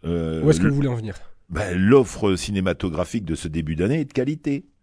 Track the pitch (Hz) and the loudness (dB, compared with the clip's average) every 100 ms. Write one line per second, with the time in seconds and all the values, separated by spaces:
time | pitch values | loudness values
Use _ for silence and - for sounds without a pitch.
0 | - 85 80 80 147 156 156 139 139 120 | -2 -2 -2 0 2 4 2 2 0 -2
1 | 110 95 - - _ 82 101 90 98 135 | -6 -10 -14 -18 _ -6 -2 2 6 6
2 | 110 - 104 92 - 101 92 85 95 80 | 6 0 0 0 -2 -2 -2 -2 -4 -4
3 | 90 120 85 80 82 78 76 78 95 156 | -4 -4 -4 -6 -4 -4 -2 -2 0 0
4 | 135 - 127 151 151 143 - _ | -2 -2 -2 -2 -4 -6 -6 _